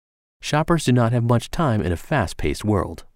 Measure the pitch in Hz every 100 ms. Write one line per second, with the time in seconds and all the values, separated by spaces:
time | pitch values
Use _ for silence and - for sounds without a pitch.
0 | _ _ _ _ - 151 160 165 - 123
1 | 113 120 117 120 - - 156 107 78 85
2 | - 147 87 - 78 67 104 101 85 85
3 | -